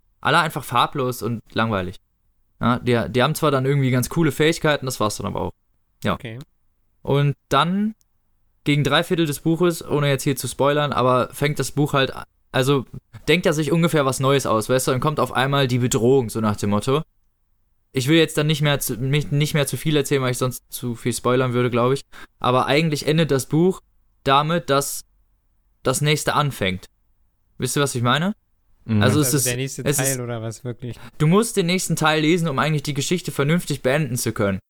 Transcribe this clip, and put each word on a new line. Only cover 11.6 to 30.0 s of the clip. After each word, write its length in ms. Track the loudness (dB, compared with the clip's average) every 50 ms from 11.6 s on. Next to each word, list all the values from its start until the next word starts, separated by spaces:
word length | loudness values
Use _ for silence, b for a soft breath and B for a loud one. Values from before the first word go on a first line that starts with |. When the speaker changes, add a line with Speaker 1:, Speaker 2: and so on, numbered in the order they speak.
| -4 -4 -2
Speaker 1:
Buch 220 | 0 0 0 2
halt, 180 | 0 0 0 -2 -8 -16 -16 _ _ _ _ -2
also 320 | 0 2 2 2 2 0 -4 -10 -18 -20 _ -20 -6 0
denkt 200 | 2 2 2 2
er 60 | 2 0
sich 200 | 0 0 0 2
ungefähr 340 | 2 2 2 2 2 2
was 140 | 2 0 0
Neues 260 | 2 2 2 2 2
aus, 220 | 2 0 0 2 2
weißt 180 | 0 0 2
du, 40 | 0 0
dann 80 | 0
kommt 180 | 0 0 0 0
auf 140 | -2 -2 -2
einmal 340 | -2 -2 0 0 0 0
die 120 | 0 0 0
Bedrohung, 520 | 0 0 0 2 4 4 4 4 2 0
so 100 | -2 -2
nach 160 | -2 0 0
dem 140 | 0 -2 -2
Motto. 320 | 0 0 0 0 0 -2 -2 -4 _ _ _ _ _ _ _ _ _ _ _ _ _ _ _ _ -4
Ich 140 | -2 0
will 120 | 2 4 4
jetzt 180 | 4 2 2
dann 100 | 0 0
nicht 140 | 0 0 0
mehr 180 | 0 0 0 0
zu, 160 | -2 -4 -4
nicht, 360 | -4 -2 -2 0 0 0 0 0
nicht 220 | 0 0 0 0
mehr 120 | 0 0
zu 120 | -2 -2 -4
viel 180 | -2 0 0
erzählen, 240 | 0 2 2 0 0
weil 120 | 0 0 -2
ich 60 | -2
sonst 240 | -2 -4 -4 -6 -12 _
zu 260 | -12 -10 -8 -8 -8
viel 200 | -6 -4 -4 -4
spoilern 400 | -2 0 0 2 2 2 2 2
würde, 160 | 0 0 2
glaub 220 | 2 2 2 2 2
ich. 100 | 0 -4 B B B B B _ _
Aber 280 | -2 0 2 2 2
eigentlich 400 | 2 2 2 2 2 0 -2 0
endet 240 | 0 2 2 2 2
das 160 | 0 0 0
Buch 340 | 0 2 2 4 2 2 -2 -6 _ _ _ _ _ _ _ -2
damit, 440 | 2 2 2 2 2 -2 -2 0 0
dass 360 | 0 0 0 -2 -6 -10 -12 _ _ _ _ _ _ _ _ _ _ _ _ _ _ _ -4
das 180 | -2 -2 0 0
nächste 320 | 0 0 0 0 0 0
anfängt. 500 | 0 0 -2 -2 -2 -2 -4 -4 -4 -8 -14 _ _ _ _ _ _ _ _ _ _ _ _ _
Wisst 200 | -8 -6 -4 0
ihr, 60 | 0 0
was 120 | 0 0
ich 80 | 0 0
meine? 320 | 2 2 2 0 -2 -4 -6 _ _ _ _ _ _ _ _ _
Speaker 3:
Mhm. 160 | -2 2 2
Speaker 1:
Also 200 | 4 4 4 4
es 80 | 2 2
Speaker 2:
Also 100 | 2 0
Speaker 1:
ist, 80 | 0
Speaker 2:
der 100 | 0 -2
nächste 280 | -2 -4 -6 -8 -4 -2
Speaker 1:
es 120 | -2 0
Speaker 2:
Teil 160 | 0